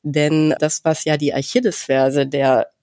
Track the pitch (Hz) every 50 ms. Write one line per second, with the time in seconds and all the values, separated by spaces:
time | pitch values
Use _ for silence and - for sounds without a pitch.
0 | - 151 139 151 147 151 156 156 156 156 - - - 156 - - _ 160 160 -
1 | - 151 151 147 151 139 - 139 131 - - 247 247 208 - - - - 135 135
2 | 135 135 135 147 139 135 135 139 135 131 131 113 113 - _ _